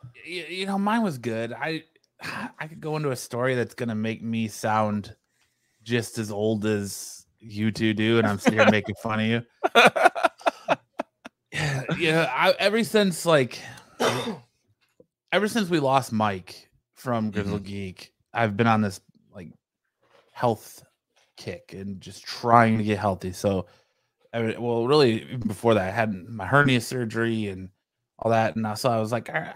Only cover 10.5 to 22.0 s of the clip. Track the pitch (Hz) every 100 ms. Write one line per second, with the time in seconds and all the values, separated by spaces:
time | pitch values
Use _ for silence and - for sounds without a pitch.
10.5 | - - 269 _ - - _ - _ _
11.5 | 151 151 139 135 160 165 160 160 135 185
12.5 | - 196 226 214 214 196 160 170 151 123
13.5 | - - - - - 240 247 240 156 _
14.5 | _ _ _ _ _ _ _ - 180 208
15.5 | 226 180 165 131 135 123 110 107 92 -
16.5 | - _ _ _ - 127 117 107 104 101
17.5 | 95 98 101 95 85 - _ _ 113 113
18.5 | 101 117 110 104 - _ _ _ 101 82
19.5 | - _ _ _ _ _ _ _ - 123
20.5 | 110 - - _ _ _ _ _ - 110
21.5 | 87 - 95 98 92